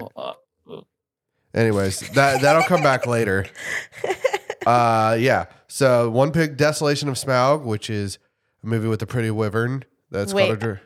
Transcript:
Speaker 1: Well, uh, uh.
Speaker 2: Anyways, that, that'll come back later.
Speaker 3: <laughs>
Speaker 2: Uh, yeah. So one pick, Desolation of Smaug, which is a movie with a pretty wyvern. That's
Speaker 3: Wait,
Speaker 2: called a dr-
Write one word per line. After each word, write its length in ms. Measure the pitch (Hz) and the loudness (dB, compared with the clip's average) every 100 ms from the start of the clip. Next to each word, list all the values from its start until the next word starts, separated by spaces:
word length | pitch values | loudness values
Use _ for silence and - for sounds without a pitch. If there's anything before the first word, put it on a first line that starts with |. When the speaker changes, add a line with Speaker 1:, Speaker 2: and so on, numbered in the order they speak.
| - - | -10 -12
Speaker 1:
Well, 220 | 62 - _ _ _ | -14 -14 _ _ _
uh, 60 | - | -20
uh. 60 | - _ _ _ _ _ _ - | -20 _ _ _ _ _ _ 0
Speaker 2:
Anyways, 460 | 113 101 98 92 - | 2 2 0 -4 -4
that, 300 | 127 139 131 | 2 2 4
that'll 200 | 143 156 | 4 4
come 200 | - 175 | 4 2
back 240 | 147 127 123 | 2 0 0
later. 400 | 120 107 95 92 | 0 2 0 -2
Speaker 3:
<laughs> 640 | - - - - - - 370 508 381 - 440 - | -10 -10 -8 -10 -10 -6 -2 -2 -4 -8 -4 2
Speaker 2:
Uh, 500 | 120 117 113 110 113 | 2 4 2 2 2
yeah. 280 | 127 107 85 - _ | 2 0 -2 -14 _
So 420 | - 135 123 117 | 0 4 4 2
one 240 | 117 143 | 2 2
pick, 240 | 165 156 139 | 2 -2 2
Desolation 500 | 151 151 151 143 147 | 0 2 0 0 -2
of 80 | 131 | -6
Smaug, 480 | 135 127 127 151 | 0 2 4 2
which 260 | 127 107 - | 0 -6 -4
is 300 | 107 101 - _ _ _ _ | -6 -6 -8 _ _ _ _
a 40 | - | -4
movie 220 | 113 110 | -2 -2
with 120 | 107 | -4
a 60 | 107 | -4
pretty 240 | 123 113 | -4 -2
wyvern. 540 | 107 110 107 117 135 - _ _ | -2 -2 0 -2 -4 -10 _ _
That's 220 | 98 101 | -6 -2
Speaker 3:
Wait, 140 | 202 190 | 0 0
Speaker 2:
called 100 | 107 | 0
a 40 | |
dr- 200 | 113 95 | -4 -6